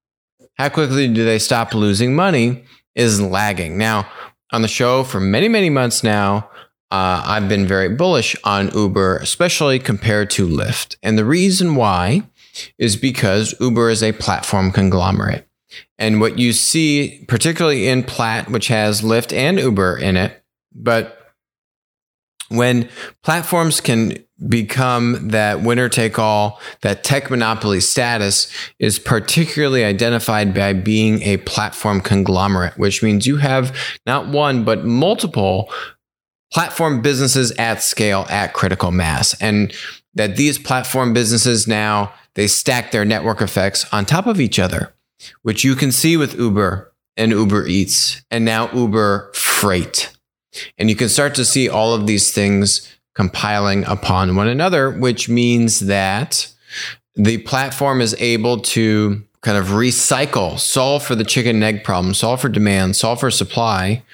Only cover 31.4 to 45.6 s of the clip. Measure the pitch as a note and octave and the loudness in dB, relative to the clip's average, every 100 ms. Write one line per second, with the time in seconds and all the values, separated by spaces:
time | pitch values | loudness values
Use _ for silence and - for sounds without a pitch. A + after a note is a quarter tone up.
31.4 | - - F2 - G#2+ G2+ - G2 F#2 F#2 | -2 -4 -4 -4 -2 0 2 2 2 2
32.4 | G2+ F#2+ F2 - G2+ - A2 G#2 B2 C#3+ | 2 0 -2 -2 -2 0 0 2 2 0
33.4 | C#3+ C3 B2+ B2+ - - - C3+ - D3 | 2 2 0 -4 -10 -8 -4 -4 -2 0
34.4 | D3 B2+ A2 A2 A#2+ A#2+ E3 A3+ F#3+ B2 | 2 2 2 0 0 2 2 0 -2 0
35.4 | G2 F#2+ - - - - _ _ _ _ | 2 0 -2 -8 -12 -16 _ _ _ _
36.4 | _ - D3 - E3 C3+ C3 C3 C3+ C3+ | _ -2 -2 0 0 0 0 0 2 2
37.4 | B2+ B2+ A#2 G#2+ - - G#2+ G2 - G2+ | 0 0 -2 -2 -2 0 0 0 0 -2
38.4 | G2 - F#2+ F#2+ F#2 F2+ E2 C#2 - - | -2 -2 -2 0 0 0 0 0 -2 -2
39.4 | G#2+ G#2 G2 - - - _ - G#2+ G#2 | 0 0 0 -4 -14 -16 _ -4 -2 0
40.4 | D3 C#3 - B2+ B2 C3 B2 A#2 A2 A#2 | 0 0 -2 -2 -2 0 0 2 2 2
41.4 | A#2+ A2+ A2 G#2+ G#2+ G#2 G2+ - _ - | 2 0 0 0 0 0 -2 -8 _ -2
42.4 | G#2 - - B2 A2+ A2+ G#2 G#2+ F#2+ G#2 | 0 0 0 -2 0 0 0 0 -2 -2
43.4 | G2+ - G2 - - G#2+ G2 D#3+ G3+ G3+ | -2 0 0 -2 -2 -2 0 0 0 0
44.4 | A#2 - F2+ D#2+ - _ _ _ - - | 0 2 0 -2 -8 _ _ _ -20 -10
45.4 | A2+ G#2+ | -6 -2